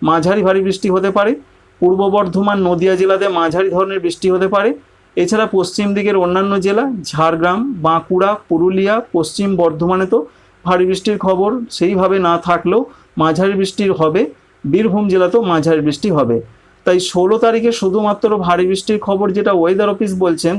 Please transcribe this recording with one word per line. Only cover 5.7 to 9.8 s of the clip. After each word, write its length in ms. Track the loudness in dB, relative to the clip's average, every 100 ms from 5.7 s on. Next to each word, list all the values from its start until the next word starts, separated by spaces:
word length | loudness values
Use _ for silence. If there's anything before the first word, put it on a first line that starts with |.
| -2 -2
দিকের 220 | -2 0 0
অন্যান্য 360 | 0 0 0 0
জেলা, 240 | 0 0 -2 -6
ঝাড়গ্রাম, 540 | -6 0 0 2 0 0 -4 -2
বাঁকুড়া, 480 | -2 -2 0 0 0 -2 -2
পুরুলিয়া, 480 | 0 0 0 0 -2 -2
পশ্চিম 360 | -2 -2 -2 -2 0
বর্ধমানে 500 | 0 0